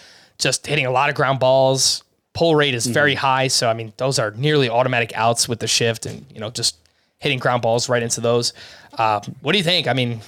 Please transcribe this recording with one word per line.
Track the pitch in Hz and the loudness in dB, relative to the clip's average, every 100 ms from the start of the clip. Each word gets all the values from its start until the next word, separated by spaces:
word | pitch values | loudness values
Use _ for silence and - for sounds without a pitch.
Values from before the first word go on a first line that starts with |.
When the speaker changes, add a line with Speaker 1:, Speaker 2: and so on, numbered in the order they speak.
| - - _ _ | -20 -20 _ _
Speaker 1:
just | 139 123 - | -2 -2 -2
hitting | 151 127 | -2 0
a | |
lot | 127 143 | 0 0
of | 143 | 0
ground | 135 131 | 0 2
balls. | 127 135 131 135 - - - _ _ | 4 4 4 2 0 -2 -8 _ _
Pull | - 165 | -2 2
rate | 151 143 | 4 2
is | 123 117 | 0 -2
very | 117 147 | 2 2
Speaker 2:
Mm-hmm. | 131 | 2
Speaker 1:
high, | 135 131 131 | 2 2 2
so, | - 120 | 0 0
I | |
mean, | 113 113 - | -2 -6 -6
those | 131 139 | -2 -2
are | 110 | -4
nearly | 104 147 151 127 | -2 0 2 2
automatic | 117 127 123 117 117 | 2 0 0 -2 0
outs | 117 117 - | 0 2 -2
with | 113 | -4
the | 110 | -2
shift | - 117 113 101 | 0 0 -2 -8
and, | 80 - | -14 -16
you | - | -14
know, | 107 | -12
just | 120 113 - _ _ _ _ | -6 -6 -6 _ _ _ _
hitting | 147 131 | -4 -2
ground | 127 123 | 0 0
balls | 117 117 - | 2 0 0
right | 120 | -2
into | 117 117 | 0 -2
those. | 117 120 120 - - - - - | 0 2 0 -6 -18 -20 -16 -2
Uh, | 110 104 - - | 0 0 -4 -10
what | 127 | -2
do | 196 | -2
you | |
think? | 165 180 123 | 0 0 0
I | |
mean, | 127 123 113 | -2 -2 -4